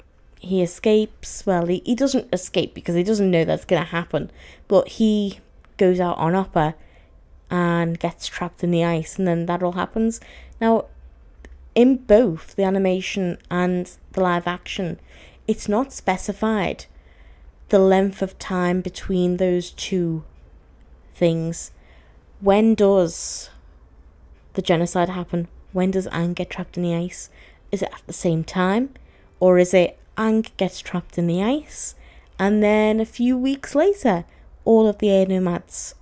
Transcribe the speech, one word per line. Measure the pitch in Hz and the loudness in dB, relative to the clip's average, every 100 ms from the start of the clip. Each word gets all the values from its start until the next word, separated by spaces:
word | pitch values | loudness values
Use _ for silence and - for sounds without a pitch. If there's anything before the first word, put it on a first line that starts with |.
| _ _ - - | _ _ -20 -20
he | 185 190 | -4 -2
escapes. | 175 - - 214 214 - - - - | 0 0 2 2 2 -6 -14 -8 -2
Well, | 180 170 | 0 0
he, | 180 - | -2 -2
he | 233 | 0
doesn't | 269 262 - | 0 0 -2
escape | 185 - 190 - - | -4 -4 -4 -4 -6
because | - 170 | -4 -2
he | |
doesn't | 185 214 196 | 0 2 2
know | 170 | 2
that's | 160 156 - | 2 -2 0
gonna | 170 165 | -2 0
happen, | 170 175 151 - - - - - | -4 -4 -6 -6 -12 -20 -20 2
but | 190 - | 2 2
he | - 220 208 202 - - - - - | 0 2 2 -2 -6 -18 -20 -20 0
goes | 185 180 | 2 2
out | 175 - | 0 0
on | 160 185 | 0 0
Appa | 185 175 156 160 - - _ - - - - | 0 0 0 -2 -14 -20 _ -20 -20 -20 -6
and | 180 175 170 170 170 | -2 0 0 -2 -2
gets | 170 - - | -6 -6 -12
trapped | - 175 - | -8 -8 -4
in | 175 | -2
the | 170 | 0
ice, | 170 165 156 - | 2 -2 -4 -4
and | 185 | -2
then | 170 170 | 0 -2
that | 175 | -2
all | 180 | -2
happens. | 180 - 220 226 226 - - - - | -4 -6 -2 -2 -4 -12 -20 -20 -4
Now, | 226 226 - - - - - - - - - | 2 2 0 -12 -20 -20 -20 -20 -20 -20 -4
in | 220 254 262 | 4 4 4
both | - 208 240 160 - - | 4 4 4 0 -8 -2
the | |
animation | 190 190 190 185 185 202 180 170 - | 0 2 2 0 -4 -4 -4 -6 -6
and | 175 180 180 180 - - | -2 0 -2 -4 -12 -10
the | - | -2
live | 180 175 175 | 0 0 -4
action, | 180 - - 175 170 - - - - - | -8 -8 -8 -6 -8 -14 -20 -20 -12 -6
it's | 214 - | -4 -2
not | 208 269 | -2 -2
specified | - - 185 - 196 220 220 165 - - - - - - - - - - | -6 -4 -4 -6 -4 -2 0 -2 -6 -12 -20 -20 -20 -20 -20 -20 -20 0
the | 196 | 2
length | 190 190 196 190 | 4 4 2 -2
of | 190 - | -8 -8
time | - 185 180 185 | -6 -2 0 -2
between | 180 - - 185 180 180 | -4 -10 -4 0 0 0
those | 185 180 175 | 0 0 -4
two | - - 185 170 160 156 - - - - - - - - - | -10 -6 -2 -2 -4 -8 -20 -20 -20 -20 -20 -20 -20 -20 -2
things. | 170 165 165 170 - - - - - - - - | 0 0 -2 -6 -12 -18 -20 -20 -20 -20 -20 -2
When | 196 196 220 214 | 2 4 4 4
does | 202 196 170 - - - - - - - - - - - - - - | 4 4 2 -2 -10 -10 -14 -20 -20 -20 -20 -20 -20 -20 -20 -20 -10
the | - | -8
genocide | 180 165 175 185 175 | 0 0 2 0 0
happen? | 180 175 175 170 - - | -2 -6 -6 -6 -10 -8
When | 185 190 | -2 0
does | 190 185 | 0 -4
Aang | 170 170 | -4 -4
get | 175 180 | -4 -8
trapped | - 180 - | -8 -10 -6
in | |
the | 175 170 | -4 -2
ice? | 175 - - - - - - | -4 -10 -16 -20 -20 -20 -10
Is | 190 | -6
it | - | -6
at | - - | -10 -14
the | |
same | - 180 160 | -6 -2 -2
time? | 156 190 185 208 269 - - _ _ _ | -2 -2 0 0 -2 -8 -20 _ _ _
Or | 185 180 | 4 6
is | 180 | 6
it | 185 170 - - - | 4 2 -2 -12 -4
Aang | 220 220 220 - | 0 0 -2 -4
gets | 185 - | -4 -4
trapped | - 175 - - | -8 -8 -6 -4
in | 170 | -2
the | 175 | 0
ice, | 208 294 302 - - - - - - - | 0 -2 -4 -12 -12 -12 -20 -20 -20 -4
and | 196 208 | 0 2
then | 208 214 214 220 | 4 4 2 0
a | 220 | -2
few | - 240 254 | -2 0 0
weeks | 262 269 - 285 | 0 -4 -2 2
later, | 370 403 247 175 - - - - - | 2 2 0 0 -2 -16 -20 -6 4
all | 226 220 | 4 4
of | 208 | 2
the | 208 | 2
air | 196 190 | 4 4
nomads | 185 180 175 - - - - | 2 0 -2 -6 -12 -12 -14